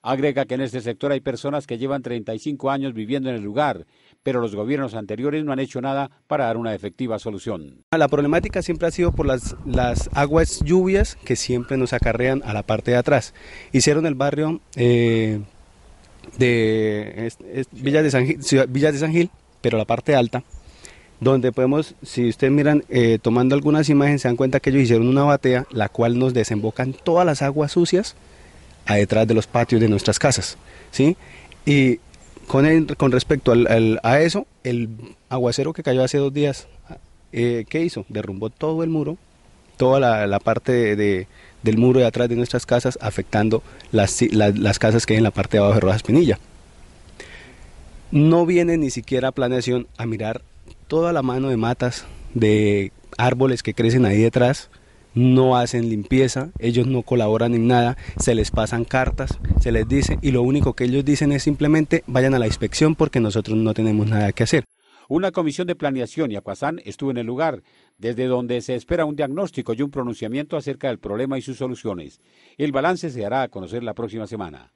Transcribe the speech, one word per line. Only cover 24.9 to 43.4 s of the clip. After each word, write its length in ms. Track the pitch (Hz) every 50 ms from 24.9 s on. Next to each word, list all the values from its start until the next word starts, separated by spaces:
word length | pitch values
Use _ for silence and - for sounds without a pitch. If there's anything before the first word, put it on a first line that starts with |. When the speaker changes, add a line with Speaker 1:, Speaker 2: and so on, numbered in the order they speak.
| 117 113 113
Speaker 2:
una 180 | 123 127 139 143
batea, 420 | 143 143 139 - 131 127 123 127 -
la 200 | - 120 104 101
cual 280 | - - 117 117 120 120
nos 140 | 127 131 123
desembocan 640 | 123 110 - 117 104 104 110 - - 127 131 131
todas 320 | - - - 170 175 180
las 160 | 170 147 - 147
aguas 300 | 139 139 151 151 143 -
sucias 440 | 175 175 165 - 175 208 - - - - - - - - - - - - - - - -
a 80 | - 104
detrás 340 | 104 104 98 - 107 113 107
de 60 | 117
los 120 | 110 104
patios 360 | - - 123 120 - - 117 113
de 60 | 110
nuestras 300 | 107 101 - - 101 -
casas, 380 | - 147 127 - 92 - - - - - - - - -
¿sí? 260 | - - 135 151 185 - - - - - - - - - -
Y 340 | - 143 143 135 131 120 113 - - - - - - - - -
con 200 | - - 135 139
el, 300 | 156 160 165 160 - 147
con 160 | - - 135 127
respecto 400 | 127 - - 156 139 - - 117
al, 140 | 117 120
al, 340 | 117 113 113 113 110 110 - -
a 180 | 117 123 143
eso, 260 | 160 170 160 202 - _ _ _ _
el 260 | 127 123 117 117 110 113 110 117 - - _ _ _
aguacero 420 | 131 127 123 120 117 - 135 156 160
que 100 | - 160
cayó 200 | - 123 131 131
hace 160 | 127 - 143
dos 140 | 139 139 135
días, 360 | 147 147 143 135 - - - - - - - 165 - - _ - - _ _ -
eh, 320 | 117 120 120 120 117 107 -
¿qué 140 | - 160 165
hizo? 240 | 165 - 117 101 _
Derrumbó 420 | 113 107 104 101 98 95 104 110
todo 320 | - _ - 151 160 160 165
el 80 | 165
muro, 260 | 160 156 147 147 160 - _ _ _ _ _ - - _ _ _ _ -
toda 220 | 131 127 131 139
la, 260 | 135 120 113 107 107
la 120 | 101 98 101
parte 340 | - - 113 117 - - 127
de, 240 | 120 120 107 104
de, 300 | 104 104 101 98 92 92 - - - - - - - -
del 160 | 113 110 110
muro 220 | 120 127 123 131
de 40 | 123
atrás 240 | 117 - 120 123 120
de 80 | 120
nuestras 300 | 117 120 120 - 123 -
casas, 320 | - 127 120 - 127 120 -
afectando 600 | - 110 - - 95 - - 110